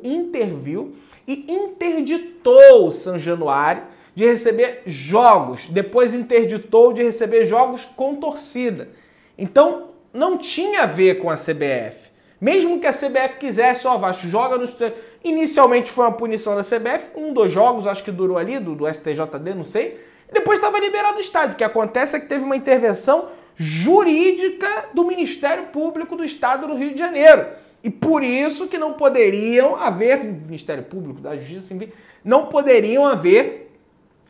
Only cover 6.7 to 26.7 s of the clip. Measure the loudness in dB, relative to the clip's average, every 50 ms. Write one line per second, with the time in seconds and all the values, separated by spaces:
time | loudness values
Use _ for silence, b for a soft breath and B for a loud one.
6.7 | 6 6 6 6 4 2 -2 -2 -2 -2 -2 0 2 2 2 2 2 2 2 2
7.7 | 0 -8 -14 -18 -10 -6 -6 -6 -6 -6 -8 -8 -8 -8 -12 -10 -8 -6 -6 -6
8.7 | -6 -8 -12 -16 b b b b b b b b b -12 -10 0 4 4 4 4
9.7 | 2 -4 -10 -18 -20 _ _ _ -6 -4 -2 -2 -2 -4 -6 -8 -6 -4 -4 -2
10.7 | 0 0 0 0 0 2 2 2 2 0 -2 -6 -6 -4 -6 -6 -6 -4 -4 -4
11.7 | -4 -4 -6 -10 -14 -18 -20 _ b b b b b b -2 0 2 2 2 0
12.7 | -2 -2 -2 -2 -2 -2 -6 -4 -2 -2 -2 -2 -4 -8 -10 -4 -2 2 2 2
13.7 | 0 0 -2 -2 -2 0 -2 -4 -4 -6 -8 -4 -2 -2 -2 0 -2 -4 -4 -8
14.7 | -6 -6 -6 -6 -6 B B B B B -6 -4 -2 -2 -2 0 4 4 4 4
15.7 | 4 2 0 -2 -2 0 0 0 0 -2 -6 -6 -6 -4 -4 -4 -4 -4 -4 -4
16.7 | -4 -4 -2 -4 -4 -6 -6 -12 -12 -10 -10 -4 0 0 0 2 2 2 2 2
17.7 | 2 0 -4 -6 -6 -6 -10 -10 -6 -4 -4 -2 -2 -2 -4 -4 -6 -8 -8 -8
18.7 | -8 -4 -4 -6 -6 -6 -8 -8 -6 -6 -6 -8 -10 -10 -10 -10 -10 -10 -12 -6
19.7 | -6 -6 -6 -6 B B B B B B B B -4 -2 0 0 0 0 0 -2
20.7 | -2 -2 -4 -4 -4 -2 -2 -2 -2 -4 -8 -4 -2 -2 -2 -2 -2 -4 -4 -2
21.7 | -2 -2 -4 -2 -2 -2 -2 -2 -4 -8 -8 -6 -6 -6 -4 -4 -6 -4 0 2
22.7 | 2 2 2 0 0 0 0 2 2 0 0 B B B B B B -10 -8 -6
23.7 | -4 -2 2 4 4 4 4 4 2 2 2 2 0 0 -4 -6 -4 -4 -6 -6
24.7 | -6 -6 -8 -6 -2 -2 -2 -2 -2 -4 -6 -6 -6 -6 -4 -4 -4 -4 -6 -8
25.7 | -8 -6 -6 -6 -6 -8 -10 -10 -8 -8 -8 -10 -6 -4 -2 -2 -2 -2 -4 -8